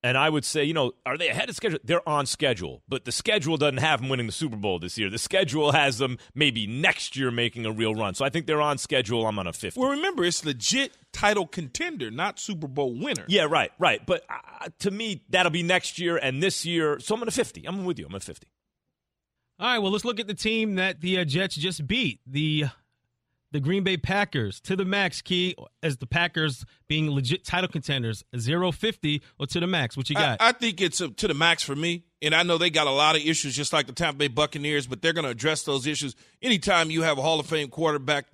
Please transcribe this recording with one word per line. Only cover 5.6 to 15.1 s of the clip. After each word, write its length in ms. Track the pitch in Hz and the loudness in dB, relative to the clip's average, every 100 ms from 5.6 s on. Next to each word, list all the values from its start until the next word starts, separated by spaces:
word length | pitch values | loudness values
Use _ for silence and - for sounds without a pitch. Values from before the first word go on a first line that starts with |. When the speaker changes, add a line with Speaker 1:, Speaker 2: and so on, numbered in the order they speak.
| 147 | 4
Speaker 1:
has 260 | 151 143 113 | 6 4 2
them 220 | 135 123 - 135 | -2 -4 -10 0
maybe 320 | 147 117 104 | 2 2 -6
next 480 | 123 175 - - 131 | 0 0 0 -6 -4
year 160 | 131 | -2
making 340 | 120 117 120 110 | 0 -2 -2 -6
a 60 | |
real 240 | 110 110 107 | 0 0 0
run. 180 | 104 | -2
So 100 | 92 | 0
I 60 | 139 | -2
think 160 | 170 156 | -2 0
they're 160 | 151 | 0
on 160 | 147 139 | 2 0
schedule. 480 | - 135 107 117 110 | 0 0 2 0 0
I'm 140 | 104 | -2
on 80 | 90 | -6
a 60 | |
fifty. 260 | - 95 247 | -6 -8 -2
Speaker 2:
Well, 100 | 254 | 0
remember, 340 | 285 370 330 | 0 -2 0
it's 220 | 175 170 156 | 0 0 -4
legit 500 | 127 101 254 269 _ _ | -2 0 0 -2 _ _
title 360 | - 208 208 170 | 2 2 4 -2
contender, 640 | - 143 - 349 285 113 | -6 -8 -6 -6 -4 -8
not 280 | 117 190 - | -4 -4 -4
Super 280 | - 180 147 | -8 -6 -6
Bowl 260 | 135 135 | -2 -2
winner. 320 | 120 269 180 127 | -2 -4 -4 2
Speaker 1:
Yeah, 180 | 190 156 | 4 4
right, 260 | 151 104 - | 2 2 2
right. 260 | 175 104 - | 2 2 0
But, 180 | 180 - | -2 -2
uh, 400 | - - - - _ | -12 -12 -14 -14 _
to 120 | 202 | -4
me, 320 | 202 226 | -2 -6